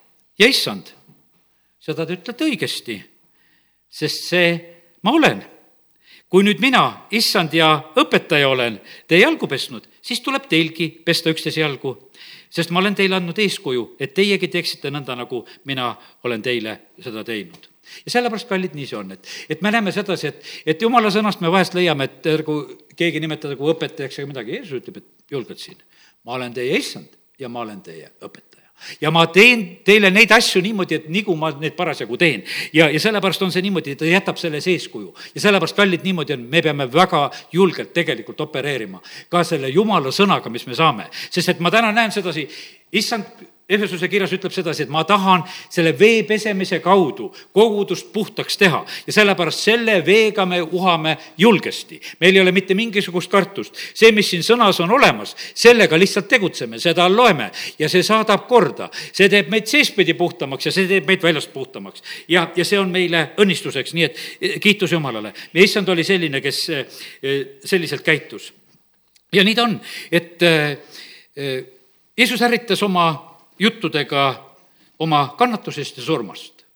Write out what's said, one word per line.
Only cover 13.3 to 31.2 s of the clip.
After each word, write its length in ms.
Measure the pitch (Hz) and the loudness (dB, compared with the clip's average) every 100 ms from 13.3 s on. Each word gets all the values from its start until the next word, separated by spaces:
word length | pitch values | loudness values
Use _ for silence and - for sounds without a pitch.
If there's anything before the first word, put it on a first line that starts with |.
| 170 | -2
eeskuju, 600 | 202 - 143 123 107 - | -2 -2 -4 -4 -6 -10
et 160 | 135 - | -8 0
teiegi 300 | 202 196 170 | 0 0 -2
teeksite 420 | 175 160 - 143 | -4 -6 -8 -10
nõnda, 240 | 143 135 | -10 -10
nagu 320 | 123 120 123 - - 135 | -10 -8 -10 -10 -18 -10
mina 240 | 131 123 107 - _ | -6 -6 -8 -16 _
olen 180 | 123 113 | -8 -6
teile 380 | 127 120 110 104 _ _ | -4 -4 -4 -10 _ _
seda 240 | 127 110 | -14 -12
teinud." 460 | 107 113 87 - - _ _ - - | -10 -10 -10 -18 -20 _ _ -20 -4
Ja 80 | 247 | -2
sellepärast, 320 | 240 214 - | -2 -4 -6
kallid, 260 | 190 185 151 | -6 -6 -8
nii 100 | 135 | -10
see 100 | 110 | -10
on, 140 | 95 92 | -12 -16
et, 180 | - - - | -18 -18 -10
et 120 | 151 202 | -6 -2
me 60 | |
näeme 180 | 226 196 | -2 -2
sedasi, 380 | 185 196 165 147 | -4 -4 -4 -6
et, 220 | - - - - | -10 -16 -8 -4
et 120 | 160 226 | -2 2
Jumala 260 | 247 214 | 2 2
sõnast 280 | 196 214 - | 0 -2 -2
me 80 | 165 | 0
vahest 240 | 190 180 180 | 2 0 0
leiame, 300 | 175 143 139 | 0 0 -4
et 240 | - 165 | -4 -2
ärgu 300 | 156 151 151 135 - _ - | -2 -2 -4 -6 -16 _ -4
keegi 240 | 170 151 | -4 -2
nimetada 340 | 160 151 147 131 | -6 -8 -8 -4
kui 140 | 143 | -2
õpetajaks 480 | 160 151 - 131 - | -2 -4 -8 -12 -10
ega 100 | 139 | -12
midagi. 240 | 135 110 208 | -12 -10 -10
Jeesus 220 | 214 127 | -10 -12
ütleb, 220 | - 98 | -12 -18
et 340 | - _ _ 139 | -20 _ _ -10
julgelt 260 | 110 - | -10 -14
siin, 160 | - 95 _ _ _ _ 117 | -18 -20 _ _ _ _ -12
ma 100 | 127 | -10
olen 160 | 123 120 | -8 -6
teie 240 | 127 208 | -2 -2
issand 320 | - - 78 _ _ _ | -4 -10 -18 _ _ _
ja 80 | 127 | -12
ma 140 | 120 110 | -10 -10
olen 180 | 101 92 | -12 -16
teie 220 | 80 - _ | -20 -20 _
õpetaja. 380 | 95 - _ _ _ _ - - | -20 -20 _ _ _ _ -20 -4
Ja 140 | 151 | 0
ma 140 | 165 165 | 4 4
teen 540 | 233 226 240 175 - - | 8 6 6 -2 -4 4
teile 240 | 214 196 | 6 6
neid 220 | 190 226 | 6 6
asju 240 | 226 233 190 185 | 6 4 0 0
niimoodi, 320 | 214 175 156 | -2 -2 -4
et 120 | 156 | -4
nagu 220 | 185 | -4